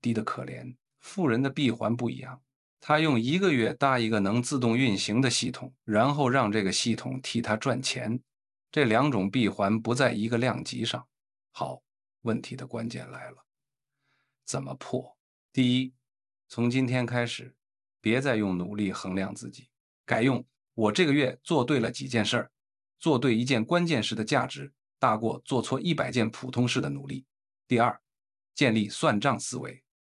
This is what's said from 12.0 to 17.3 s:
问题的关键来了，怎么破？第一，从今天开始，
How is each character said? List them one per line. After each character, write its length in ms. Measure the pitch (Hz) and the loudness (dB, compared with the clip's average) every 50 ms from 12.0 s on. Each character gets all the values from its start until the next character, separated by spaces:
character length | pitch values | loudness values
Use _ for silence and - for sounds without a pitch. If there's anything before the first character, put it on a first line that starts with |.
| _ _ _ _ | _ _ _ _
问 200 | - 117 110 110 | -4 -4 -4 -4
题 140 | - - 123 | -4 -8 -12
的 100 | 127 - | -12 -12
关 220 | - - 113 117 117 | -10 -8 -8 -8 -8
键 220 | 120 117 - - | -8 -10 -12 -14
来 180 | - - - 127 | -16 -16 -16 -16
了， 140 | - - _ _ _ _ _ _ _ _ _ _ _ _ _ _ _ _ _ _ _ _ _ | -18 -20 _ _ _ _ _ _ _ _ _ _ _ _ _ _ _ _ _ _ _ _ _
怎 180 | - - 139 135 | -8 -6 -6 -6
么 100 | 135 135 | -8 -10
破？ 420 | 131 - - - 127 127 - - _ _ _ _ _ _ _ | -12 -8 -6 -6 -6 -6 -10 -16 _ _ _ _ _ _ _
第 260 | - 135 127 123 123 127 | 0 2 4 4 4 2
一， 160 | 131 131 - _ _ _ _ _ _ _ _ _ _ _ | 0 -2 -6 _ _ _ _ _ _ _ _ _ _ _
从 220 | - - 117 120 | -4 -2 0 2
今 160 | 120 135 131 | 2 2 2
天 200 | 120 127 127 123 | 2 0 0 0
开 200 | 120 123 123 120 | 0 -2 -2 -2
始， 300 | 117 | -2